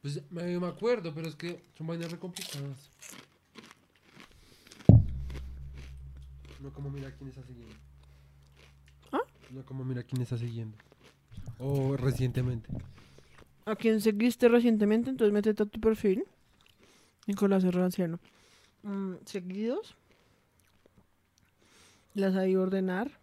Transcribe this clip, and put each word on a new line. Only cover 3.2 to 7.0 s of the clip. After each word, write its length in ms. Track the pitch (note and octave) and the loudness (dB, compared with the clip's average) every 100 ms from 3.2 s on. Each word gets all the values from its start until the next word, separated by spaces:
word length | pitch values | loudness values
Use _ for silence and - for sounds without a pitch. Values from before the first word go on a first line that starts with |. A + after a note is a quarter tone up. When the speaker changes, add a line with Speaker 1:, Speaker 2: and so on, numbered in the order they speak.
| - _ _ - - - _ _ _ - - - - - - - - - - - - - - - - - - - - - - - - - | -20 _ _ -20 -20 -20 _ _ _ -20 -20 -20 -20 -20 -20 4 10 10 8 -4 -8 -8 -10 -12 -14 -14 -14 -14 -16 -16 -18 -18 -20 -16
Speaker 1:
No 100 | C3+ | -14
como 160 | C#3+ C#3+ | -10 -10
mira 220 | C#3 | -8